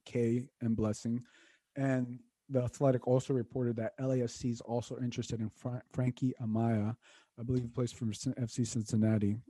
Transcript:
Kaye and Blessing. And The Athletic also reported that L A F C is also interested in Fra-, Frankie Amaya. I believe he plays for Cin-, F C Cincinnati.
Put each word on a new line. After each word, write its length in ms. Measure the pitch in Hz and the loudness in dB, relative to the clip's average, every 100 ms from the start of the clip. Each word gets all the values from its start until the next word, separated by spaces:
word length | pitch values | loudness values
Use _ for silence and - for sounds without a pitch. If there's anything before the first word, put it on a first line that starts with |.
Kaye 440 | - 123 117 120 127 - | -6 -2 0 0 -2 -6
and 140 | 120 | -2
Blessing. 480 | 113 110 107 117 120 120 - - _ _ - | 0 0 -2 -2 -4 -6 -20 -20 _ _ -4
And 420 | 135 131 123 123 - _ - | 0 0 -2 -6 -16 _ -2
The 140 | 135 | 0
Athletic 440 | 123 - 139 127 - | 0 2 4 4 4
also 280 | 127 - | 2 4
reported 420 | 131 117 131 120 113 | 0 0 0 0 0
that 160 | 110 - | -4 -2
L 100 | 131 | 0
A 120 | 127 | 0
F 80 | 120 | 0
C 200 | - 127 | -2 -4
is 100 | 117 | -4
also 360 | - 120 117 120 | -2 -4 -4 -4
interested 420 | 123 120 117 113 | -4 -4 -4 -4
in 100 | 110 | -4
Fra-, 320 | - 127 123 - | -6 -8 -8 -8
Frankie 420 | - 127 123 131 - | -2 0 0 -2 -2
Amaya. 540 | 110 110 117 113 104 117 - - _ - | -2 2 2 2 0 -4 -10 -20 _ -10
I 40 | |
believe 180 | 120 127 | -2 0
he 60 | 120 | -2
plays 240 | 120 120 | -2 -4
for 200 | - 113 | -2 -4
Cin-, 220 | 104 135 127 | -2 -4 -2
F 140 | 120 | -2
C 140 | - | 0
Cincinnati. 720 | 117 117 107 113 110 110 101 110 | -2 -2 0 4 6 6 4 0